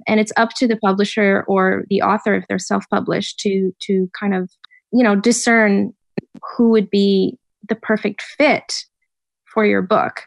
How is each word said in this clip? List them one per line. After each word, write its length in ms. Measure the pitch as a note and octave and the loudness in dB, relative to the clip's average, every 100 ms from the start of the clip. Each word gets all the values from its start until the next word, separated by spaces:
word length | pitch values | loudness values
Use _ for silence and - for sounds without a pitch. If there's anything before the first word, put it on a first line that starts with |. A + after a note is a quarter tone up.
| - | 0
and 100 | G#3+ | 0
it's 120 | G#3+ - | 0 0
up 140 | A3+ - | -2 0
to 100 | B3 | -2
the 100 | A3 | 0
publisher 680 | G3 F#3+ G3+ - G3+ G3 - | 0 0 -2 0 0 0 0
or 360 | F#3+ F#3 G3 - | 0 2 0 -2
the 120 | G3 | 0
author, 320 | G3 G#3+ A3 | 0 0 0
if 100 | F#3+ F3+ | -2 -2
they're 100 | F#3+ | -6
self-published, 800 | - G3 - G3+ - - G#3 - | -4 -4 -2 -4 -2 -4 -6 -6
to, 320 | G#3 G3 F#3+ - | -2 -2 -2 -6
to 280 | - F#3+ F#3 - | -2 -2 -2 -4
kind 160 | G3+ | -4
of, 160 | F#3 F#3 _ _ _ _ | -4 -6 _ _ _ _
you 100 | A#3+ | 2
know, 100 | A3+ G3+ | 4 4
discern 760 | A#3 A#3+ - A3+ G#3+ G3 G3+ - _ - - - - - | 2 0 2 4 4 2 0 -8 _ -14 -12 -18 -10 0
who 140 | A#3 | 4
would 180 | A3 G3+ | 4 2
be 460 | G3+ G3+ G3 F3+ - _ _ - | 2 2 2 0 -4 _ _ -8
the 60 | A3 | -8
perfect 460 | - G#3+ G#3 G#3 | -4 -4 -4 -8
fit 500 | - - D4 - - - - _ _ _ _ _ | -14 0 2 2 -4 -10 -12 _ _ _ _ _
for 220 | _ - G#3 | _ 0 2
your 160 | G3 | 0
book. 400 | F#3 G#3+ - - | 0 0 0 -6